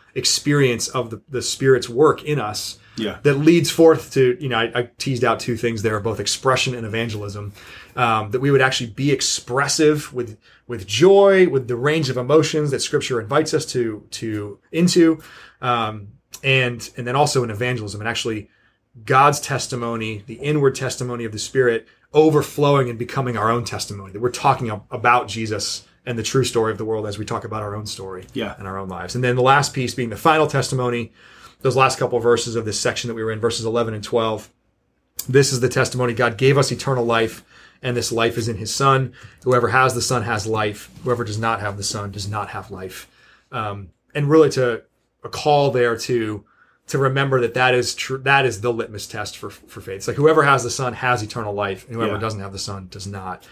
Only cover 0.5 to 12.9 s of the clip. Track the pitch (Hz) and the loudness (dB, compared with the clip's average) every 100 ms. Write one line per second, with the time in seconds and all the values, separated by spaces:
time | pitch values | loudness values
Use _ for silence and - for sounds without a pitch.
0.5 | 147 131 113 - 131 113 110 - 127 - | 2 2 0 -4 -6 -6 -10 -10 -8 -6
1.5 | - 135 123 117 120 151 - 151 147 107 | 0 4 4 2 4 4 4 -2 -4 -4
2.5 | 104 - - _ - 104 - 143 143 156 | -8 -10 -14 _ -6 -6 0 0 4 6
3.5 | 170 - - 165 156 - 135 127 123 135 | 6 4 6 6 6 2 2 2 2 -2
4.5 | 113 117 123 120 - 139 120 120 110 - | -2 0 -2 -6 -6 -6 0 0 0 -2
5.5 | 113 120 113 107 107 110 101 104 - 135 | -2 -2 -2 -2 -2 -4 -4 -4 -2 0
6.5 | 127 135 123 110 113 113 104 101 104 101 | 0 -2 -4 -6 -4 -4 -6 -10 -10 -12
7.5 | - - - - - 117 110 104 123 139 | -16 -20 -20 -12 -2 2 2 0 0 2
8.5 | 139 131 - 117 117 143 - - - - | 4 4 0 -6 -2 0 0 -2 -4 -4
9.5 | 127 139 - 156 151 - 127 110 107 _ | -2 0 4 4 4 -4 -8 -8 -12 _
10.5 | _ - 117 92 107 180 196 196 190 180 | _ -12 -12 -4 4 6 8 8 6 6
11.5 | 135 117 117 143 160 135 127 123 156 143 | 2 -2 -2 0 0 0 -2 4 4 4
12.5 | 156 147 127 - | 0 0 -2 -2